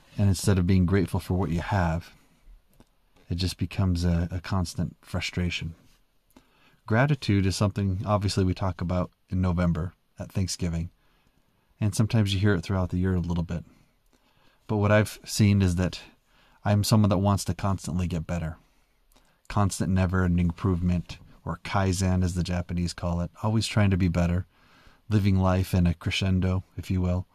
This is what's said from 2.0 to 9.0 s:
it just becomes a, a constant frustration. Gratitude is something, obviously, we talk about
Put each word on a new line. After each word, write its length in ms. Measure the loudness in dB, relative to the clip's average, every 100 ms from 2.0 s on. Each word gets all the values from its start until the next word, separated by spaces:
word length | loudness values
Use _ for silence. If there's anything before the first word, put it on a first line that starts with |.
| -6 -18 _ _ -20 -20 _ _ -20 _ _ _ -10
it 60 | -4
just 200 | -4 -4
becomes 480 | -6 0 0 2
a, 240 | 2 0 -2
a 100 | -6
constant 560 | -4 -4 -4 -4 -8 -8
frustration. 720 | -10 -8 -6 -4 -4 -4 -10 -12 _ _ _ _ _ _ _ _ _ _
Gratitude 640 | -2 2 2 0 0 2 2
is 100 | 2
something, 460 | 0 0 -2 -2
obviously, 400 | 0 0 0 0
we 100 | 0
talk 280 | 0 -4 -4
about 300 | -4 -2